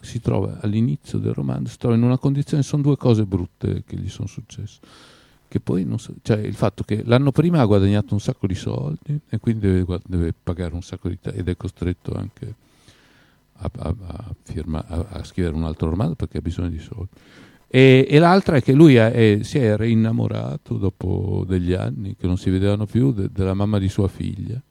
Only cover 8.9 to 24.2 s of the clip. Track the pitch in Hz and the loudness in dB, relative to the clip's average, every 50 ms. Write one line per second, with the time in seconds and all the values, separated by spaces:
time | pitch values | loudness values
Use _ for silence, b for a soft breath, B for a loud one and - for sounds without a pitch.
8.9 | 156 - - - 147 147 - - - 107 - 120 113 110 104 98 92 92 92 85 | -8 -8 -8 -8 -8 -8 -6 -6 -8 -4 -2 -2 -2 0 2 2 2 2 0 -2
9.9 | 90 85 - - 92 87 85 80 - _ - - 87 87 90 82 76 85 - - | -4 -8 -6 -4 -2 -2 -2 -2 -4 _ -6 -8 -6 -6 -6 -6 -8 -10 -10 -12
10.9 | - - - 90 90 - - - 95 101 - 90 90 - - - - - 85 90 | -14 -8 -8 -8 -8 -8 -10 -10 -8 -6 -4 -4 -4 -4 -6 -10 -8 -4 -4 -4
11.9 | 87 _ - - - 98 98 98 - - - - 113 _ b b b b b b | -4 _ -6 -8 -8 -6 -8 -10 -12 -14 -14 -14 -14 _ b b b b b b
12.9 | b b b b b b b b b b b _ _ - - 80 - - - 80 | b b b b b b b b b b b _ _ -10 -10 -10 -8 -8 -6 -6
13.9 | - - 95 85 78 - - 95 85 _ _ - - - 76 78 78 78 - - | -8 -8 -8 -14 -14 -14 -12 -14 -14 _ _ -12 -10 -10 -8 -6 -6 -6 -6 -6
14.9 | 80 82 82 - 85 78 - - - - 90 85 76 80 82 78 78 - - 80 | -6 -6 -6 -6 -10 -14 -14 -10 -4 -4 -2 -2 -2 -2 -4 -4 -4 -2 -2 -2
15.9 | 82 90 123 165 160 - - - - 80 78 85 85 - 90 87 82 80 - - | 0 -2 -2 -2 -4 -6 -8 -8 -6 -6 -6 -6 -6 -4 -6 -6 -6 -8 -10 -12
16.9 | - 101 90 - B B B B B B B B B B B B - 131 131 131 | -12 -12 -12 -14 B B B B B B B B B B B B 6 8 8 10
17.9 | 131 131 135 - 143 147 170 170 185 196 - - 170 135 - - 131 143 165 156 | 10 8 6 6 6 6 6 8 6 4 4 2 2 2 4 4 6 8 10 10
18.9 | 131 117 110 113 123 120 113 107 104 104 104 - - 151 123 107 107 104 110 117 | 10 8 6 4 4 4 6 6 6 4 0 -2 -2 2 2 2 2 2 2 2
19.9 | 113 113 110 113 113 117 110 104 107 107 113 123 143 151 _ - 117 110 101 95 | 2 2 2 2 0 0 -2 -2 -4 -4 -6 -6 -8 -10 _ -8 -6 -2 -2 -4
20.9 | - - 92 92 92 92 95 95 98 95 95 92 95 92 87 85 90 95 104 117 | -4 -4 -4 -4 -2 -2 -2 -2 -4 -4 -2 -2 -2 -2 0 0 -2 -2 -2 -6
21.9 | 139 135 104 95 101 - - 90 90 92 - 98 92 95 98 101 101 107 107 101 | -6 -8 -10 -10 -10 -6 -2 -2 -2 -2 0 0 0 0 2 0 0 -2 -4 -2
22.9 | - 110 131 139 123 101 98 98 - 95 95 95 95 98 101 104 107 101 95 95 | 0 0 2 2 0 -2 -4 -6 -2 -2 -2 0 0 0 0 0 0 0 0 0
23.9 | - - 98 92 - - | 0 0 0 0 -2 -4